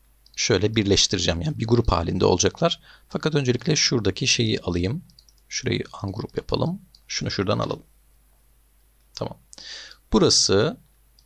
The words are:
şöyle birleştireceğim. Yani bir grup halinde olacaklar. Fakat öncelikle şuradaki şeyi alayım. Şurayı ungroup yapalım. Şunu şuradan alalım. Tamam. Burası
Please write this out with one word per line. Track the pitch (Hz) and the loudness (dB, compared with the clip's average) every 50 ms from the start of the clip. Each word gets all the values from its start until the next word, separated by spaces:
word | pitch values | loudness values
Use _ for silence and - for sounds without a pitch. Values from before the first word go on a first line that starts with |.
| _ _ _ _ _ _ _ | _ _ _ _ _ _ _
şöyle | - - - 113 92 98 107 113 | -6 0 2 2 2 2 2 0
birleştireceğim. | 110 101 95 98 92 - - - 92 87 92 87 85 | 0 2 4 4 2 4 2 0 -2 0 -2 -2 -2
Yani | 85 156 - 113 | -2 -4 -4 -4
bir | 117 | 0
grup | 113 120 120 117 - | 2 2 4 4 2
halinde | 90 87 82 82 85 92 98 | 0 0 0 -2 0 2 4
olacaklar. | 98 95 87 101 90 - - - 170 - - _ - - - _ _ | 4 4 4 2 0 0 0 -2 -2 -2 -4 _ -20 -20 -20 _ _
Fakat | - - - 160 151 | -10 -4 -4 0 0
öncelikle | 143 135 123 120 123 - - - | 0 0 0 -2 0 0 -2 0
şuradaki | - - - 147 120 101 98 92 - 135 | 0 0 0 0 0 0 -2 -2 -2 0
şeyi | 127 - - 120 110 107 - | 0 0 2 2 0 0 -2
alayım. | - 95 87 87 87 95 131 180 - - _ - _ _ _ _ _ _ | -2 -4 -2 0 -2 -2 -4 -6 -10 -14 _ -20 _ _ _ _ _ _
Şurayı | - - - 117 104 104 - - - - - | -10 -6 -4 -2 -4 -4 -4 -8 -10 -10 -8
ungroup | 98 95 - - - - | -8 -6 -8 -10 -8 -8
yapalım. | - - - - - - 160 180 202 - - _ _ _ | -10 -4 -4 -2 0 0 -2 -2 -6 -10 -20 _ _ _
Şunu | - - - - 110 | -10 -8 -6 -6 -6
şuradan | - - 98 92 107 117 | -4 -4 -2 -2 -2 -2
alalım. | 110 - - - - _ _ _ _ _ _ _ _ _ _ _ _ _ _ _ _ _ _ _ _ _ _ _ _ _ _ | -2 -4 -6 -10 -12 _ _ _ _ _ _ _ _ _ _ _ _ _ _ _ _ _ _ _ _ _ _ _ _ _ _
Tamam. | - - - - - _ _ - - - - - - - - - _ _ _ - | -8 -8 -8 -8 -14 _ _ -20 -20 -18 -18 -16 -18 -18 -20 -20 _ _ _ 4
Burası | 214 180 120 - - - - 95 98 113 147 254 - _ _ _ _ _ _ _ _ _ | 4 6 6 4 4 4 4 4 4 4 2 -2 -8 _ _ _ _ _ _ _ _ _